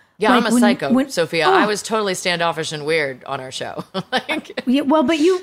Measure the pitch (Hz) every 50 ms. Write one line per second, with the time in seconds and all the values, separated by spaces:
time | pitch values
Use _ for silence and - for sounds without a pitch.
0 | _ _ _ - 202 214 - 240 214 220 226 247 233 208 - - 147 139 233 262
1 | 277 269 - 175 165 156 175 165 151 240 392 - 202 208 208 - - - 226 220
2 | 208 196 180 - - 185 175 170 170 170 156 160 156 - 156 151 143 151 165 160
3 | 147 135 131 127 - - 139 135 131 131 - - 127 110 - - - - - 190
4 | - - 262 240 - - 311 311 - - - - - 247 254 277 294 262 311 311
5 | 254 240 330 294 302 370 370 359